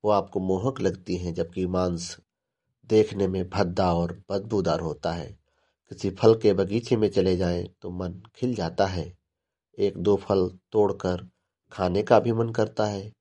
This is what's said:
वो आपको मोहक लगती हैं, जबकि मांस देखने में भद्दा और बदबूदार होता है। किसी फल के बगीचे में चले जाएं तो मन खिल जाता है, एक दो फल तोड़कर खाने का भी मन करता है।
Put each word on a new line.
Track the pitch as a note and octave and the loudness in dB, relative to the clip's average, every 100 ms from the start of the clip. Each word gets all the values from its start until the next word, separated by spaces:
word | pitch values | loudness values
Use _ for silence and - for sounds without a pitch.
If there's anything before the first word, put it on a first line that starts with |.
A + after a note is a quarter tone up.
वो | G#2 | 2
आपको | G#2 F#2+ G2 | 0 0 -4
मोहक | F#2 F#2+ B2 C3 | -2 0 -2 -2
लगती | G2 F2+ - F2+ | -4 -4 -6 -6
हैं, | F2+ | -4
जबकि | E2 F2 F#2+ F2+ | -4 -6 -4 -2
मांस | F#2 F2+ E2+ - - _ _ _ _ _ _ - | 0 -2 -4 -8 -14 _ _ _ _ _ _ 2
देखने | G#2+ G#2+ F#2+ F#2+ | 4 4 0 0
में | F#2 F2 | 0 -2
भद्दा | G2 F#2 F2+ F#2 | 0 0 2 2
और | E2+ E2+ F2 - | 2 0 -6 -6
बदबूदार | G2 G#2+ G#2+ E2+ D#2 | -6 -2 -2 0 -2
होता | E2 D2 F2 | -4 -4 -6
है। | E2+ - - _ _ _ _ _ | -6 -10 -16 _ _ _ _ _
किसी | - G2 | -6 -6
फल | - A2+ A2+ | 4 6 6
के | G#2+ | 4
बगीचे | F#2 F#2 A2 - A#2 | 2 0 -2 0 0
में | G#2+ | 2
चले | G2+ F#2 F2+ | 2 2 2
जाएं | F2+ F2 F#2 _ | 0 -2 -6 _
तो | F2+ | -12
मन | F2+ F2+ F2+ - - | -8 -8 -8 -18 -6
खिल | B2+ A2+ | -4 -2
जाता | E2 F2 F#2+ | -4 0 0
है, | F#2 C#2+ - _ _ _ _ _ - | 0 -8 -12 _ _ _ _ _ -4
एक | G2+ F#2+ | -4 0
दो | F#2 G2+ | 0 0
फल | - G2 F#2 - _ | 2 0 0 -4 _
तोड़कर | A2 G2+ - F#2 F2+ - _ _ _ _ | 2 2 0 -2 -4 -8 _ _ _ _
खाने | - F2+ F#2+ | -4 0 0
का | G#2+ A2 | 6 4
भी | A#2 | 6
मन | A2+ A2+ | -2 -2
करता | A2+ G#2+ - G#2+ | -2 -2 0 -2
है। | G2+ G#2+ _ | -2 -10 _